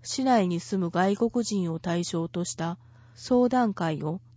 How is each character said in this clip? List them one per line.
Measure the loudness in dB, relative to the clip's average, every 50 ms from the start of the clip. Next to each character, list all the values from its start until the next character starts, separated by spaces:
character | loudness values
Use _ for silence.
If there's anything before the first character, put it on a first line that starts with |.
市 | -10 -6 -4 -2
内 | 2 4 4 4 4 2
に | 0 -2
住 | -4 -2 -2 -2 -2
む | 0
外 | 2 2 2 2 2
国 | 2 0 0 0 -2 -2
人 | 0 -2 -2 0 -2
を | -4 -4
対 | -2 -2 -2 -2 -2
象 | -2 -2 -4 -4 -2
と | -4 -6 -6
し | -4 -4
た | -6 -6 -6 -6 -8 -14 -20 -20 -20 -20 -20 -20
相 | -18 -2 2 4 4 4 4
談 | 4 2 2 0 0
会 | -2 -2 -2 -2 -2 -4
を | -4 -6 -6 -10 -16 -14